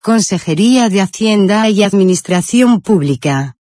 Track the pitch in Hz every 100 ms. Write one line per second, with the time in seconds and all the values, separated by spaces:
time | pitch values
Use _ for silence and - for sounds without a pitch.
0 | - 226 196 180 - 156 220 254 233 196
1 | 190 - 220 214 190 208 220 208 202 196
2 | 185 180 - 180 170 240 247 226 - 202
3 | 143 135 151 139 139 -